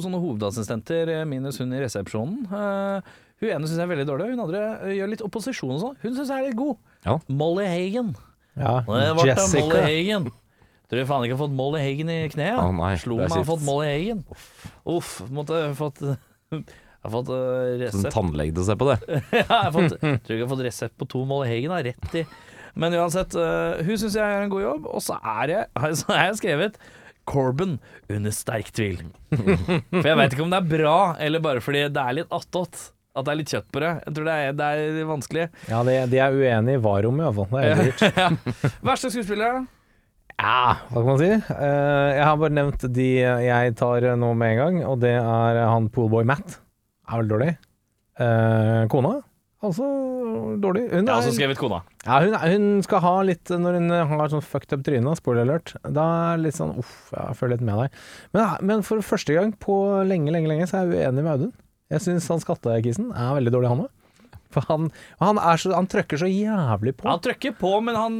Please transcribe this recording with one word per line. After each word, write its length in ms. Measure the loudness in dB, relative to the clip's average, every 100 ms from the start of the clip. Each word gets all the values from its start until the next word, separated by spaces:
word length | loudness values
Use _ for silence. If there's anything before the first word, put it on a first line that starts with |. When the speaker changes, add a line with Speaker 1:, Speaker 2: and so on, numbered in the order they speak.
Speaker 1:
sånne 180 | -4 -4
hovedassistenter, 880 | -4 -2 -2 -4 -4 -6 -4 -2 -2
eh, 160 | -2
minus 320 | -4 -4 -6 -6
hun 140 | -6
i 80 | -4
resepsjonen. 640 | -4 -6 -4 -4 -4 -6 -6
Eh, 480 | -6 -4 -4 -4 -6 -8 -20 _ _
hun 80 | -4
ene 160 | -4
synes 140 | -4 -4
jeg 100 | -2
er 60 | -2
veldig 100 | -2
dårlig, 220 | -2 -4
hun 60 | -4
andre, 380 | -4 -4 -4 -6
eh, 100 | -6 -4
gjør 100 | -4
litt 140 | -6
opposisjon 480 | -8 -6 -6 -6 -6
og 80 | -4
sånn. 160 | -6 -6
Hun 100 | -6
synes 140 | -6 -4
jeg 100 | -4
er 60 | -4
litt 60 | -2
god. 200 | -4 -6 _ _ -4
Speaker 2:
Ja. 100 | -4 -2
Speaker 1:
Molly 360 | -2 0 0
Hagan. 500 | -2 -2 -2 -2 -4 -8 -14 _ _ -4
Speaker 3:
Ja, 240 | 0 0
Speaker 1:
Det 60 | 0
ble 380 | 0 2 4
da 100 | 4
Speaker 3:
Jessica. 300 | 4 2 2
Speaker 1:
Molly 160 | 4 4
Hagan. 440 | 4 2 0 0 -4 -8 _ _ _ _ _
Tror 100 | -2
du 60 | 0
faen 180 | 0
ikke 120 | 0 -2
har 80 | -2
fått 80 | -2
Molly 240 | -2 -2
Hagan 300 | -2 -2 -4
i 180 | -4 -4
kneet? 300 | -2 -2 0
Speaker 2:
Å 180 | 0 0
nei, 200 | -2 -2
Speaker 1:
Slo 200 | -2 -2
Speaker 2:
det 80 |
er 40 | 0
Speaker 1:
meg 100 | 0
og 60 | 0
Speaker 2:
kjipt. 20 |
Speaker 1:
fått 160 | -2
Molly 220 | 0 0 0
Hagan. 360 | -2 -4 -6 -10 -18 -20 -20 -20 -12 -6
Uff, 360 | -4 -6 -12 -10
måtte 440 | -8 -4 -4 -4
fått, 260 | -4 -8 -6
<laughs> 500 | -6 -6 _ _ _
jeg 140 | -12 -12 -20 _ _
har 60 | -6
fått, 180 | -6 -4
eh, 640 | -4 -2 -2 -2 -2 -2
Speaker 2:
Som 100 | -2
Speaker 1:
resept. 100 | 0
Speaker 2:
tannlege 400 | 0 0 -2 -2
til 80 | -2
å 40 | 0
se 100 | 2
på 120 | 2
det. 340 | 0 0 -4
Speaker 1:
<laughs> 100 | 0
Ja, 120 | 0 2
jeg 160 | 2
har 80 | 2
fått, 260 | 2 0 0
tror 180 | -2 -2
ikke 180 | -2 -4
jeg 100 | -2
har 60 | -2
fått 80 | -4
resept 300 | -6 -10 -8
på 100 | -6
to 160 | -4
Molly 240 | -2 -2 0
Hagan, 220 | -2 -2
da, 120 | -4
rett 320 | -4 -8 -6
i. 120 | -6 -6 -12 -20 -20 -14
Men 180 | -4 0
uansett, 420 | 2 0 0 -2
eh, 480 | -2 0 0 -2 -2
hun 140 | -2 -2
synes 180 | -2
jeg 80 | -2
gjør 200 | 0 -2
en 60 | -2
god 120 | -2
jobb, 240 | -2 -4 -6
og 140 | -6
så 140 | -6 -6
er 220 | -6 -4 -2
jeg, 180 | -2 -4 -2
<laughs> 140 | -2 -2
så 100 | 0
har 140 | 2 2
jeg 100 | 0
skrevet 340 | -2 0 -2 -4 -20 -20 -20 _ -4
Corbin 520 | 0 0 0 -2 -4 -8 -18 -8
under 220 | -4 -4
sterk 380 | -4 -4 -6 -4
tvil. 300 | -4 -2 -4 -10 -18 -4
<laughs> 0 |
For 760 | -2 2 0 0 -2 -2 0 2
jeg 80 | 4
vet 160 | 4
ikke 100 | 2 0
om 40 |
det 120 | 0
er 80 | 2 2
bra, 380 | 4 4 2 0
eller 200 | -2 0
bare 200 | 0 -2
fordi 240 | 0 0 0
det 80 | -2
er 160 | -2 -4
litt 140 | -4
attåt. 600 | -8 -4 -6 -6 -10 -20 _ _
At 120 | -6 -4
det 60 |
er 60 | -4
litt 100 | -4
kjøtt 160 | -6 -4
på 80 | -4
det. 80 | -2 -4 -6
Jeg 80 |
tror 100 | -6
det 80 | -2
er, 200 | -2 -2
det 100 | -2
er 440 | -2 0 -2 -4 -4
vanskelig. 400 | -4 -4 -4 -4 -8 -4
Speaker 3:
Ja, 140 | 0
de, 140 | 2 2 2
de 120 | 4
er 140 | 4
uenige 460 | 4 4 4 2 2
i 40 |
varommet 440 | 2 2 2 0 0
i 20 |
hvert 220 | -2 -2
fall. 100 | 0
Det 60 | 2
er 160 | 4
helt 180 | 2 4 2 4
Speaker 1:
<laughs> 60 |
Ja. 480 | 2 0 -4 -4 -4 -2
Verste 300 | -2 -2 -2
skuespiller? 560 | -4 -4 -2 0 -2 -6 _ _ _ _ _ -10 -2
Speaker 3:
Ja, 380 | 2 4 4 2 -2
hva 140 | 0
kan 60 | 2
man 100 | 4
si? 120 | 4
Eh, 760 | 2 0 -2 0 2 2 2 2
jeg 80 | 4
har 120 | 4 4
bare 160 | 2
nevnt 300 | 2 0 -2 -2
de 120 | 0 2 4
jeg 560 | 4 2 4 4 2
tar 320 | 2 2 2 2 2
nå 120 | 2 2
med 160 | 2
en 60 | 4
gang, 160 | 2 0
og 160 | 0 2
det 140 | 2 4
er 400 | 2 2 4 4 4
han 220 | 4 2
Poolboy 320 | 0 2 2
Matt. 360 | 2 0 -4 -18 _ _ _ _ -8
Er 160 | -4
veldig 80 | 0
dårlig. 180 | 2 0 -2 _ _ _ _ _ -2
Eh, 680 | 2 4 4 4 4 2 2
kona, 240 | 2 2 0 -6 _ _ _
altså 240 | -4 -2 -2 -2 -4 -4 -4 -4 -4 -2
dårlig. 300 | 0 0 2
Hun 180 | 2 4
Speaker 1:
Jeg 40 |
har 100 | 2
Speaker 3:
er 20 |
Speaker 1:
også 120 | 2 2
skrevet 220 | 0 0
kona. 200 | -2 -4 -8 -10
Speaker 3:
Ja, 180 | 2 4
hun, 120 | 4 2
hun 280 | 2 4 4 2
skal 200 | 2 2
ha 100 | 4 4
litt, 280 | 2 0 -2
når 280 | 0 2 2
hun 140 | 2 2 2
har 160 | 0 0
sånn 140 | -2
fucked 300 | -2 -6 -4
up 80 | -4 0
tryne, 280 | 2 2 0
spoiler 280 | 0 2 2
alert, 280 | 0 -4 -12
da 240 | -4 0 2 2
er 160 | 0 0
det 100 | -2
litt 100 | -2
sånn, 160 | -4 -6
uff, 180 | -10 -14 -12
ja, 180 | -10 -8
jeg 80 | -4
føler 180 | -2 0
litt 100 | 0
med 160 | 0
deg. 180 | -2 -6 -20 -20 -2
Men, 260 | 0 0 0
men 240 | 0 0 0
for 160 | -2
første 320 | 0 -2 2
gang 200 | 2 2
på 240 | -2 -2 0 2 2
lenge, 280 | 2 2 0
lenge, 160 | 0 0
lenge, 160 | 0 0
så 100 | 0
er 100 | 0
jeg 160 | 2 2
uenig 180 | 0
med 100 | 0
Audun. 200 | 0 -2 -6 _ _ _
Jeg 140 | -2
synes 220 | 0 -2 0
han 140 | -2
skattekisen 720 | -2 -2 0 2 0 -2 -4
er 240 | -4 -2 2
veldig 160 | 2
dårlig, 160 | 4 2
han 160 | 0 -2
også. 80 | -10 _ _ -20 -20 _
For 180 | -4
han, 220 | 0 0 0 -6 -20 0
han 200 | 2 4
er 200 | 4 2
så, 100 | 2
han 140 | 2 2
trøkker 320 | 0 0 0
så 80 | 0
jævlig 680 | 0 0 0 2 2 0 -2
på. 80 |
Speaker 1:
Han 160 | -2 0
trøkker 320 | -2 -2 -4
på, 180 | -2 0 2
men 160 | 0 0
han 180 | -2